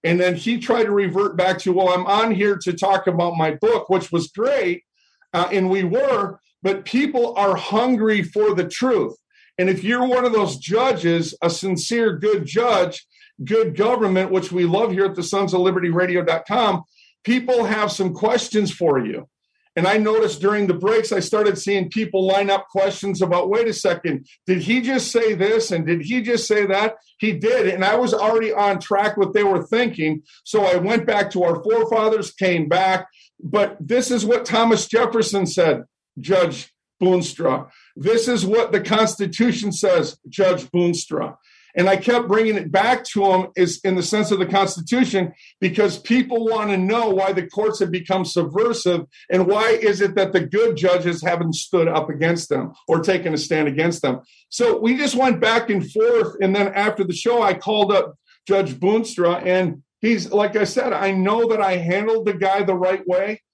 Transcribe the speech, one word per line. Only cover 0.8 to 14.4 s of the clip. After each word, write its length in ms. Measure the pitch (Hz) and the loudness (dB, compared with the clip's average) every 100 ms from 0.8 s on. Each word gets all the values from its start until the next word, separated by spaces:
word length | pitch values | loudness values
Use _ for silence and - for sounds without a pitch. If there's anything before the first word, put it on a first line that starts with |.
to 60 | 214 | 2
revert 440 | 202 190 180 202 | 2 0 0 -2
back 240 | 165 185 190 | 0 -2 0
to, 120 | 185 | -2
"Well, 160 | 180 185 | 2 2
I'm 180 | 180 190 | 0 0
on 240 | 208 226 | 0 2
here 240 | 190 202 190 | 2 0 0
to 100 | 180 | -4
talk 320 | 170 190 190 190 | -2 0 2 0
about 320 | 170 175 165 | 0 -2 0
my 140 | 160 | -2
book," 360 | 151 220 226 - | 0 0 0 0
which 240 | 185 185 | -2 0
was 160 | 170 - | -4 -4
great, 540 | 196 247 277 180 175 _ _ _ _ _ | -4 -2 0 -2 -6 _ _ _ _ _
uh, 160 | 170 180 | -4 -2
and 200 | 196 185 | 0 0
we 120 | 196 | 0
were, 580 | 185 214 554 466 196 196 _ _ | 0 0 0 0 -2 -10 _ _
but 220 | 190 196 | -4 -4
people 480 | - 247 285 254 233 202 | -2 -2 0 0 -2 0
are 180 | 202 185 | 0 -2
hungry 680 | - 208 247 240 220 208 | -2 0 2 2 2 0
for 320 | 165 208 214 | -2 0 0
the 140 | 175 165 | 0 -4
truth. 480 | - 254 214 - - _ _ _ - | -2 0 0 -2 -8 _ _ _ -2
And 140 | 185 | -2
if 120 | 190 | 0
you're 240 | 196 247 254 | -2 0 0
one 200 | 247 247 | 2 2
of 80 | |
those 240 | 220 185 131 | 0 0 -6
judges, 760 | 156 214 262 196 170 165 160 - | -2 0 0 0 0 0 -2 -2
a 80 | 170 | -4
sincere, 680 | 165 190 175 - 233 220 156 | -2 -4 -4 -2 0 0 0
good 260 | 208 202 | 0 0
judge, 600 | 139 180 240 202 175 - _ _ - - | 0 0 2 2 0 -4 _ _ -20 -16
good 360 | 120 220 202 139 | -2 0 0 0
government, 520 | 220 247 208 185 190 | 0 2 2 0 0
which 220 | 190 | -2